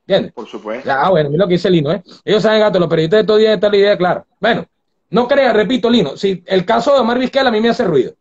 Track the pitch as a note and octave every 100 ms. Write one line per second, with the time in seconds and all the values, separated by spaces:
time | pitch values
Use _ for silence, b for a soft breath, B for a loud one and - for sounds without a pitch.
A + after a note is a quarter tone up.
0 | - F#3 - - A2 A2 G#2 A#2 C3 C3+
1 | F3+ F3+ D3 D3+ F#3+ F3 G3 F3 C#3+ G3
2 | - B - G#3 G3+ G#3+ G#3+ F#3 E3 D#3+
3 | D#3+ G#3+ G#3+ G#3+ A3 G#3+ G#3 G3+ G3+ G3
4 | F3+ D#3 - _ G#3 A#3 - _ _ _
5 | _ F#3+ B3 C#4+ C4 G3+ G3+ B3+ A#3 A#3+
6 | E3 - G3 F#3 - F#3+ F3+ A3+ A#3 C#4
7 | A3+ B3 B3+ C4+ C4+ G#3+ A#3 A3+ G3+ D3
8 | - -